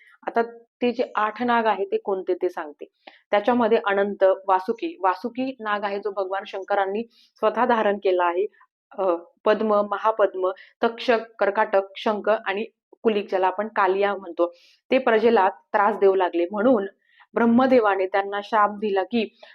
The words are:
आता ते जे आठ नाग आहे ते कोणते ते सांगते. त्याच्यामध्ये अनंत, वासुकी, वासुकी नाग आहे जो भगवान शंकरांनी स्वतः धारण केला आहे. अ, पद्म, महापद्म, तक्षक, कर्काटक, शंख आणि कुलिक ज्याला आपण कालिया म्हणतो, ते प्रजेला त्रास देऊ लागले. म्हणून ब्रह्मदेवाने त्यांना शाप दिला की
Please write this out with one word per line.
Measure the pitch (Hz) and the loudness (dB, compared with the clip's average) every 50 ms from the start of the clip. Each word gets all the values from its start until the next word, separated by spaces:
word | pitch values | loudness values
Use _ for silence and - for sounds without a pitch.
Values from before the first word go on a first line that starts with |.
| - - - _ - - | -18 -20 -20 _ -14 -6
आता | - 233 233 233 - - - _ _ _ | -4 -4 -4 -4 -8 -16 -20 _ _ _
ते | 247 247 | -2 -2
जे | 226 247 - - - | 0 -2 -4 -4 -2
आठ | 208 214 214 214 220 247 | -2 -2 -2 -4 -4 -2
नाग | 233 190 - 220 | 0 0 2 2
आहे | 220 202 190 196 | 0 0 0 -2
ते | 196 220 220 | -4 -4 -4
कोणते | - 208 196 190 175 - 180 | -2 -4 -4 -4 -2 -4 -2
ते | 175 185 175 | -2 -2 -4
सांगते. | 175 180 160 151 143 - - - _ _ _ - - _ _ _ | -4 -6 -10 -12 -14 -16 -20 -20 _ _ _ -20 -20 _ _ _
त्याच्यामध्ये | 208 208 202 254 240 247 233 214 214 - - | -2 0 2 2 2 2 2 0 0 -2 -4
अनंत, | 202 196 202 202 208 196 - 196 190 190 - - - | -2 0 0 0 -2 0 2 4 4 4 2 0 0
वासुकी, | 185 190 - - 220 - 180 165 170 - | 0 0 0 -4 -6 -6 -6 -8 -8 -2
वासुकी | 185 185 180 - - 233 233 254 262 262 254 240 | -2 -2 -2 -2 -6 -8 -6 -6 -6 -6 -8 -8
नाग | 220 214 208 202 208 | -6 -6 -4 -4 -4
आहे | 202 202 202 | -6 -6 -6
जो | 196 214 | -6 -6
भगवान | 190 202 190 185 190 196 196 - | -6 -6 -6 -4 -6 -8 -8 -10
शंकरांनी | - 196 185 - 202 202 190 190 202 220 233 - _ _ _ _ _ | -12 -12 -6 -2 0 0 0 0 -2 -6 -6 -8 _ _ _ _ _
स्वतः | _ 220 214 214 226 247 | _ -2 0 0 0 0
धारण | 240 240 220 214 202 202 202 | 2 2 2 2 0 0 0
केला | - 190 180 175 175 | 0 0 2 2 2
आहे. | 175 170 185 208 - - _ - _ _ _ _ _ - 208 | 0 0 -2 -4 -4 -6 _ -20 _ _ _ _ _ -8 -4
अ, | 190 190 170 170 - - _ _ - | -2 -2 -2 -2 -6 -12 _ _ 0
पद्म, | 214 214 208 220 220 208 208 208 202 | 2 2 2 2 0 0 0 0 -2
महापद्म, | 208 190 208 220 220 - 202 190 - 185 185 185 190 - - - _ _ - | -4 -2 0 -2 2 2 2 0 2 -2 -4 -4 -4 -6 -14 -20 _ _ -2
तक्षक, | 233 233 233 - - 233 220 226 - - - | -2 -2 -2 -2 0 0 0 -2 -8 -6 -2
कर्काटक, | 202 196 202 220 214 214 202 196 196 - - | -2 0 0 0 0 2 0 0 -2 -2 -8
शंख | - - 233 214 202 - 208 214 220 - | -6 -4 -4 -4 -2 0 0 0 0 -2
आणि | 196 190 202 226 - _ _ _ _ - _ - | -4 -6 -6 -6 -10 _ _ _ _ -20 _ -2
कुलिक | 226 214 208 196 - | -2 0 0 -2 -2
ज्याला | 196 180 185 185 | -2 0 0 0
आपण | 185 - 214 220 | 0 -2 -6 -4
कालिया | 214 214 196 185 190 196 202 202 202 | -2 0 0 2 2 0 0 0 -2
म्हणतो, | 190 196 175 160 - 175 175 - _ _ _ _ _ _ _ | -4 -8 -10 -2 -2 -2 -2 -2 _ _ _ _ _ _ _
ते | 254 262 | 0 0
प्रजेला | 262 240 226 214 220 233 233 208 185 196 | 2 2 2 4 4 4 4 4 4 2
त्रास | - - _ _ - 208 202 220 208 185 | 0 -4 _ _ 0 0 2 2 2 4
देऊ | 196 196 190 | 4 4 4
लागले. | 190 180 170 175 170 175 180 | 4 0 0 0 -2 -2 -2
म्हणून | 208 208 208 262 254 202 196 196 - _ _ _ _ _ - _ - | -2 0 2 2 2 2 0 -4 -10 _ _ _ _ _ -20 _ -2
ब्रह्मदेवाने | 214 233 233 233 247 262 254 262 247 214 202 190 190 190 190 | 0 2 4 4 4 4 4 4 4 4 4 2 0 0 0
त्यांना | 202 196 196 196 202 202 196 | 0 -2 -2 -2 -6 -8 -6
शाप | - 233 214 208 202 | -2 2 2 2 2
दिला | 208 202 220 214 196 190 185 | 0 -4 -4 -2 0 0 -2
की | - 240 233 202 - - _ - - | 0 -2 -2 -2 -2 -6 _ -20 -20